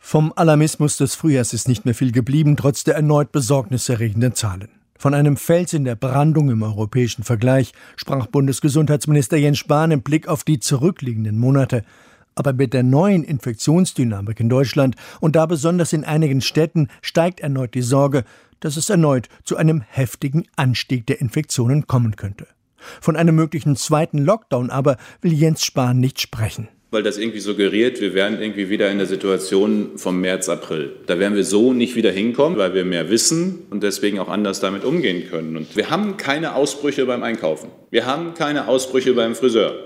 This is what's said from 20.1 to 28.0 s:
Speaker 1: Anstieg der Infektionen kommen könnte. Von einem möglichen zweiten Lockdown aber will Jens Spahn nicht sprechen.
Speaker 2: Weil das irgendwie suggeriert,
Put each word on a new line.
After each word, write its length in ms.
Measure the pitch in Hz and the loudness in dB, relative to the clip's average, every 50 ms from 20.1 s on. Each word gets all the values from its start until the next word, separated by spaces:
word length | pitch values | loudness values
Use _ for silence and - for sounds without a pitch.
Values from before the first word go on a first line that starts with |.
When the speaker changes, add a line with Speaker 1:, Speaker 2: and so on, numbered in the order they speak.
| - - - 143 131 160 - _ _ | -4 -6 -8 -2 -2 -2 -4 _ _
Speaker 1:
Anstieg 500 | - 147 127 123 - - _ 131 127 113 | -2 0 0 0 0 -2 _ -4 -4 -2
der 160 | - 135 - - | -4 -4 -2 -2
Infektionen 640 | 113 - 151 156 - - - 120 117 135 151 147 | -4 -2 -4 -4 -4 -2 -2 0 2 2 0 0
kommen 300 | _ - 127 120 113 104 | _ 0 0 0 0 -2
könnte. 300 | - - 98 98 - - _ _ _ _ _ _ _ - - - - | -4 -8 -12 -12 -12 -18 _ _ _ _ _ _ _ -20 -20 -20 -6
Von 160 | - - 160 | -4 -2 0
einem 180 | 151 165 170 160 | 2 4 4 4
möglichen 420 | 160 160 156 - 160 - 147 143 | 4 2 0 -2 -4 0 0 -2
zweiten 420 | 127 - - 156 147 160 170 - 147 | -2 0 -2 0 0 0 0 -2 -2
Lockdown 500 | 143 151 202 226 _ _ - 123 123 123 | 2 2 0 0 _ _ -4 -2 -2 -2
aber 300 | 117 135 139 143 131 - - - - _ - | -4 0 0 0 0 0 -4 -20 -20 _ -2
will 100 | 185 160 | 0 2
Jens 320 | 147 156 160 160 - - | 4 4 2 2 0 -4
Spahn 360 | - _ - 131 123 123 127 | -4 _ -2 0 2 2 2
nicht 200 | 123 135 - - | 2 0 0 -4
sprechen. 480 | - - - 120 107 104 - - 110 - _ _ _ _ - | -8 -8 -6 -4 -4 -4 -4 -8 -14 -14 _ _ _ _ -4
Speaker 2:
Weil 80 | 110 104 | -2 0
das 140 | 107 98 | 0 -2
irgendwie 240 | 104 107 113 107 107 | -2 -6 -6 -6 -6
suggeriert, 640 | 98 101 104 92 101 95 87 104 113 127 127 - | -6 -6 0 0 0 2 2 2 2 2 0 0